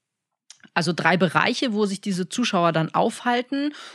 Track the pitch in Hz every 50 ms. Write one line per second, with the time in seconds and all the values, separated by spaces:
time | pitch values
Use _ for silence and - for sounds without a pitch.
0 | _ _ _ _ _ _ _ _ _ - - - - - _ 185 165 160 170 -
1 | - 165 180 175 190 165 - 160 - 208 247 - 294 254 208 208 214 196 196 196
2 | - 208 190 175 185 - - - 240 - - 185 170 170 160 160 160 156 - 165
3 | - 233 - - - 247 240 240 247 247 277 277 285 294 294 - - - -